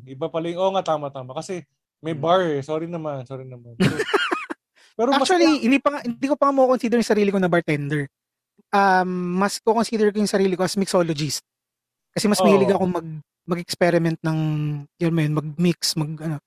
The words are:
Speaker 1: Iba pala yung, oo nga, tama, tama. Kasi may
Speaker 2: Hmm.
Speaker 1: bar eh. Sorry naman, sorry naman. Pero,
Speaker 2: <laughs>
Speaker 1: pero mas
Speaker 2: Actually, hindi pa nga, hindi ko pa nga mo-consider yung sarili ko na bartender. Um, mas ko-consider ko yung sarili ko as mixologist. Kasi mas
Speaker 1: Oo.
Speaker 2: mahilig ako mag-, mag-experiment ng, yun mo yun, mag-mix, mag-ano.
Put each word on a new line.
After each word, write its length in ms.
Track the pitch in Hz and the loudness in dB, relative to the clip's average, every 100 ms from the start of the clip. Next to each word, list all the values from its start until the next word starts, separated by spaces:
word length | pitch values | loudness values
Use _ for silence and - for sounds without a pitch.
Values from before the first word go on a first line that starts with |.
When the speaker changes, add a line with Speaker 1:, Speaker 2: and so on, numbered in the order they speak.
Speaker 1:
Iba 260 | 131 135 160 | -18 -8 -6
pala 160 | 165 170 | -4 -4
yung, 140 | 175 | -2
oo 100 | 190 | 0
nga, 120 | 190 | 0
tama, 260 | 180 151 143 | 0 -2 -4
tama. 240 | 139 127 | -10 -10
Kasi 320 | 139 156 180 - _ _ _ | -10 -8 -10 -12 _ _ _
may 160 | 156 | -8
Speaker 2:
Hmm. 80 | 127 | -4
Speaker 1:
bar 180 | 165 185 | 2 2
eh. 180 | 175 143 | 2 -2
Sorry 240 | 143 156 165 | -4 -6 -6
naman, 400 | 170 156 139 120 | -8 -8 -8 -10
sorry 160 | 135 | -14
naman. 320 | 131 123 120 | -14 -18 -18
Pero, 240 | 117 180 311 | -2 0 0
Speaker 2:
<laughs> 1000 | - - 1077 1077 1077 - _ _ _ - | -2 -2 -2 -4 -8 -16 _ _ _ -2
Speaker 1:
pero 120 | 240 | 2
mas 160 | 269 262 | 2 4
Speaker 2:
Actually, 360 | 359 330 285 | 6 6 4
hindi 160 | 226 269 | 4 2
pa 100 | 285 | 2
nga, 100 | 285 | -2
hindi 240 | 240 233 269 | -6 -6 -2
ko 80 | |
pa 120 | 294 277 | 2 2
nga 80 | |
mo-consider 440 | 269 254 254 233 233 | 4 4 2 2 0
yung 120 | - | 2
sarili 200 | 208 202 | 2 2
ko 80 | 190 | 2
na 120 | 180 | 2
bartender. 560 | 175 170 147 143 147 139 _ _ _ _ _ _ | 2 0 -2 -2 -4 -6 _ _ _ _ _ _
Um, 680 | 202 196 185 185 180 180 185 | 2 4 4 2 -2 -2 0
mas 200 | 202 - | -2 0
ko-consider 520 | 233 226 220 214 208 | 0 0 0 0 0
ko 80 | 202 | 2
yung 120 | 202 | 0
sarili 240 | 196 190 | 0 0
ko 80 | 180 | 0
as 120 | 185 | -2
mixologist. 680 | 202 190 185 165 147 151 - - _ _ _ _ _ _ | -2 0 0 0 -2 -4 -6 -12 _ _ _ _ _ _
Kasi 120 | - 208 | -2 0
mas 120 | 202 | 4
Speaker 1:
Oo. 80 | 185 | 4
Speaker 2:
mahilig 240 | 196 190 | 4 4
ako 140 | 196 185 | 2 0
mag-, 340 | 175 165 156 - _ - | -2 -6 -12 -16 _ -6
mag-experiment 720 | 175 175 - 175 165 165 160 | -6 -6 0 2 2 0 -2
ng, 200 | 160 156 156 151 151 147 143 _ | -2 -2 -2 -2 -4 -6 -10 _
yun 140 | 170 | -2
mo 60 | 165 | 0
yun, 140 | 151 | 0
mag-mix, 640 | 151 151 147 175 - - 160 | -2 -4 0 0 0 -4 -4
mag-ano. 400 | 151 156 156 147 | -4 -6 -8 -8